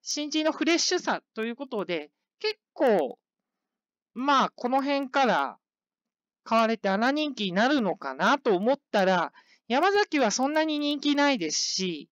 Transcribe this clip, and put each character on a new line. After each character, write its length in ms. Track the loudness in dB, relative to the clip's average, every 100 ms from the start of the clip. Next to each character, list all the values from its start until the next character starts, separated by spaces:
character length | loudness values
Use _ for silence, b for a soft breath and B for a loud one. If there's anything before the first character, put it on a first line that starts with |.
| -8
新 220 | -6 -4
人 140 | -2
の 80 | -2
フ 120 | 0
レ 100 | 2
ッ 40 | 2
シ 180 | 2 -2
ュ 20 |
さ 200 | -2 -4 _
と 100 | -6
い 60 | -6
う 60 | -6
こ 100 | -8
と 180 | -6
で、 280 | -4 -4 -6 _ _ _
結 180 | -6 -6 _
構、 460 | -2 2 2 0 -6 _ _ _ _ _ _ _ _ _
ま 300 | -6 0 2
あ、 60 | 2
こ 140 | -2 -2
の 120 | -2
辺 300 | 0 -2 -2
か 160 | 0 2
ら 320 | 2 -2 -6 _ _ _ _ _ _ _ _
買 160 | -2 0
わ 60 | 0
れ 80 | 0
て 120 | -2
七 220 | 0 0
人 240 | 0 -4
気 100 | -4
に 80 | -4
な 160 | 0 2
る 120 | 2
の 160 | 0 -4
か 180 | -8
な 240 | -2 0 0
と 180 | 2 0
思 180 | 2
っ 40 | -2 _
た 120 | 0
ら、 280 | 2 2 0 b b b _
山 240 | 0 2
崎 300 | 2 2 2
は 100 | 0
そ 160 | 0 0
ん 60 |
な 120 | 0
に 140 | 0 0
人 220 | -2 0
気 160 | 0 2
な 160 | 4
い 60 | 2
で 120 | -2
す 60 | -4
し 520 | -4 -2 -4 -4 -12